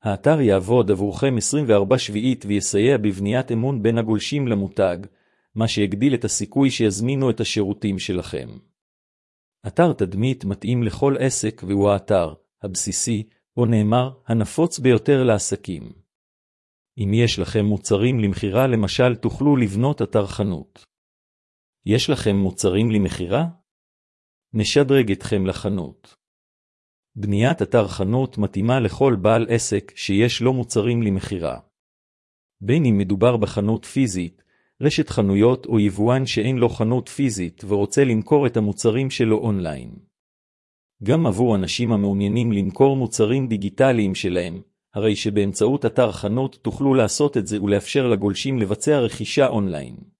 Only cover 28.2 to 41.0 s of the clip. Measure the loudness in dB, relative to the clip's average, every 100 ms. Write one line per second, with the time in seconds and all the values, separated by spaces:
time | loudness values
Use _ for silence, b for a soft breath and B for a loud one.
28.2 | -2 -2 -4 -2 0 0 0 2 2 2
29.2 | 2 2 2 0 0 -4 -4 -12 -2 2
30.2 | 2 2 0 0 -2 0 0 0 0 -2
31.2 | -4 -6 -6 -8 _ _ _ _ _ _
32.2 | _ _ _ _ 0 2 4 2 0 2
33.2 | 2 2 -2 -2 -2 -2 -4 -2 -2 -2
34.2 | -6 _ _ _ _ _ -2 0 -2 0
35.2 | 2 4 4 2 0 2 2 2 0 2
36.2 | 0 -2 -2 2 0 0 0 0 -4 -4
37.2 | -2 -2 -6 -8 -4 -2 0 2 2 2
38.2 | 2 2 4 0 -2 0 0 0 -2 0
39.2 | 2 2 0 -2 -4 -8 -12 -18 _ _
40.2 | _ _ _ _ _ _ _ _